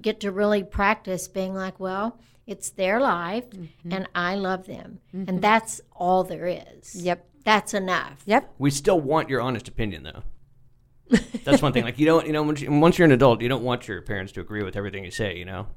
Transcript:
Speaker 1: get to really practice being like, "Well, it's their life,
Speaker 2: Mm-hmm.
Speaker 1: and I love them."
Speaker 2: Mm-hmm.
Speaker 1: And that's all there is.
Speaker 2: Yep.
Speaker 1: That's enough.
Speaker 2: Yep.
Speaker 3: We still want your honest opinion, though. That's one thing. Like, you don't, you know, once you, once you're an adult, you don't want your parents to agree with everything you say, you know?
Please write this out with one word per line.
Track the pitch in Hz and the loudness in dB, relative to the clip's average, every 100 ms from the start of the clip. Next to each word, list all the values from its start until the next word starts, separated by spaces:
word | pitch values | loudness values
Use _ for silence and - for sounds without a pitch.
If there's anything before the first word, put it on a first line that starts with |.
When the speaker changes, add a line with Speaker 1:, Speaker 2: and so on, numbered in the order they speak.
Speaker 1:
get | 214 220 | -6 -4
to | 202 | -4
really | 190 208 208 | 0 2 2
practice | 185 - 202 214 185 180 - | 0 0 2 2 -2 -8 -6
being | 190 190 | -6 -6
like, | 190 190 185 | -6 -8 -8
"Well, | 190 190 226 240 _ _ - | -6 -4 -6 -8 _ _ -16
it's | 196 - | -12 -10
their | - 185 220 | -4 0 2
life, | 269 175 170 220 247 | 0 0 -4 -6 -8
Speaker 2:
Mm-hmm. | 190 165 _ 170 | -14 -18 _ -8
Speaker 1:
and | 190 185 | -6 -6
I | 175 175 | -4 -4
love | 196 190 185 185 | -2 -2 -4 -8
them." | - - 185 _ | -16 -16 -20 _
Speaker 2:
Mm-hmm. | 185 185 | -10 -4
Speaker 1:
And | 185 | 0
that's | 208 220 220 - - | 4 4 2 -10 -14
all | - 180 185 | -4 2 2
there | 180 160 175 | 2 -4 -6
is. | 170 - - - 185 | -6 -10 -20 -18 -8
Speaker 2:
Yep. | 175 175 _ _ | -4 -4 _ _
Speaker 1:
That's | - 214 - | 2 2 2
enough. | 208 185 175 - - 196 | -4 -2 -2 -4 -10 2
Speaker 2:
Yep. | 240 - - | 2 2 -2
Speaker 3:
We | 139 | 0
still | 143 208 185 | 2 4 4
want | 135 160 139 | 4 0 2
your | 127 | 0
honest | 127 117 - | -2 -4 -6
opinion, | - 107 82 | -4 -4 -6
though. | 73 - - - - _ - _ _ _ - 240 - 233 | -12 -10 -10 -10 -16 _ -20 _ _ _ 0 2 2 -6
That's | 139 247 | 2 2
one | 147 | 4
thing. | 120 | 0
Like, | 117 113 | -2 0
you | |
don't, | 151 160 - | 4 4 2
you | |
know, | 151 | 0
once | 151 147 | -2 -2
you, | - | 0
once | 147 165 185 | 4 6 8
you're | 165 | 6
an | |
adult, | 127 135 110 | 8 6 6
you | 120 | 2
don't | 131 | -2
want | 123 123 - | -2 -4 -6
your | 90 | -10
parents | - 101 98 | -8 -8 -8
to | 101 | -10
agree | 87 107 | -10 -6
with | 95 101 | -6 -6
everything | 101 98 90 | -8 -8 -10
you | |
say, | - 104 87 | -6 -6 -6
you | 87 | -10
know? | 95 104 | -10 -10